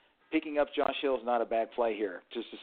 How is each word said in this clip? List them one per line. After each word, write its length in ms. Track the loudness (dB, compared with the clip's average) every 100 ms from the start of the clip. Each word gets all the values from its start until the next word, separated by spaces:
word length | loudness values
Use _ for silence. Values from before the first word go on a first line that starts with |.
| _ _ -2
picking 260 | -2 0 0
up 100 | 0
Josh 220 | 2 0 0
Hill 160 | 0 0
is 80 | 2
not 160 | 0
a 40 | 2
bad 260 | 0 0
play 240 | 0 0 2
here, 260 | -2 -4 -10
just 160 | -8 -8
to 60 | -8